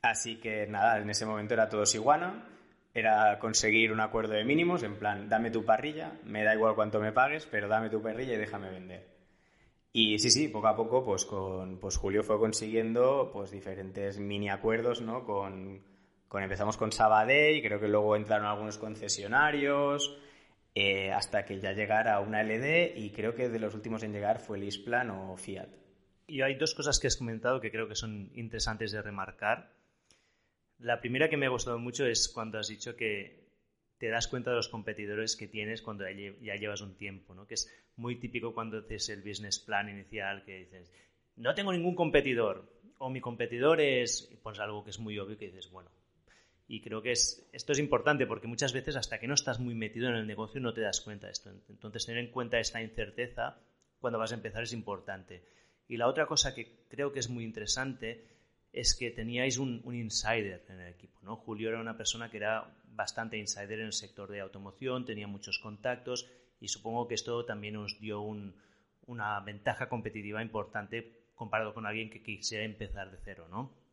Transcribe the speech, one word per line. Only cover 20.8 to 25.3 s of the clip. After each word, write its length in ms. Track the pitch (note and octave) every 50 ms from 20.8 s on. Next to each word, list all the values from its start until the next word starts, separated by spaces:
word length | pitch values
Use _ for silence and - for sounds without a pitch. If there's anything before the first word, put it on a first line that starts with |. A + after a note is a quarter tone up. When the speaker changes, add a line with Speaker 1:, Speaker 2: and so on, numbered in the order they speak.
| G2+ G2 G2 G2 G2 F#2+
Speaker 1:
hasta 340 | F#2+ - G2+ - - G#2 G2
que 140 | - G2+ G2
ya 140 | F#2+ G2 G2
llegara 460 | G2+ G#2+ G2+ G#2+ G#2+ A2+ A2+ G#2+ G2+
una 200 | G2+ G#2 A2 G#2+
L 160 | A2 A2 A2 A2+
D, 340 | B2+ C#3 D#3 E3+ F3 - -
y 160 | - A2 G#2
creo 240 | G#2 - G#2+ A2+ A#2
que 140 | B2 B2+ B2
de 100 | A2+ A2+
los 160 | A2 G#2+ G#2
últimos 260 | G#2+ G#2+ A#2+ A2+ A2
en 120 | A2+ G#2+ G#2
llegar 260 | G#2 G2+ G2+ A2+ A#2+
fue 180 | - - A2 G2
Lisplan 540 | G2+ G2+ G2 - - A#2+ A#2+ B2 B2+ A#2
o 260 | G2 F#2+ F#2+ F#2+